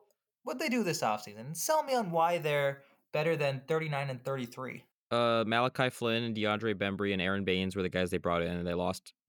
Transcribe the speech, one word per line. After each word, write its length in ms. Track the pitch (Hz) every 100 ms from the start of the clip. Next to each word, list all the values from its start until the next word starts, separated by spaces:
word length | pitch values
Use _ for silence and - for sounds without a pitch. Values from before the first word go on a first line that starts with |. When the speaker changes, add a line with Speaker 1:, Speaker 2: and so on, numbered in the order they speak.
| _ _ _ _
Speaker 1:
what'd 180 | - 254
they 80 | 311
do 140 | 240
this 180 | 185 151
offseason? 540 | 117 107 107 104 127 170
Sell 260 | - 311
me 100 | 285
on 180 | 247 190
why 260 | 170 165 175
they're 460 | 151 147 139 139 - _ _
better 240 | 147 160 151
than 280 | 143 131 123
thirty-nine 420 | 160 156 139 139
and 140 | 123
thirty-three. 640 | 139 135 117 - 131 - - _ -
Speaker 2:
Uh, 320 | 120 117 113 110
Malachi 440 | 117 123 - 127
Flynn 340 | - 117 113
and 120 | 117 107
DeAndre 380 | 104 107 113
Bembry 400 | 98 98 98 101
and 80 | 95
Aaron 220 | 90 98
Baines 320 | 95 92 92 98
were 80 |
the 60 | 90
guys 200 | 90 90
they 80 | 90
brought 240 | 87 85
in, 100 | 85
and 140 | 87 87
they 80 |
lost 400 | 87 90 92 - -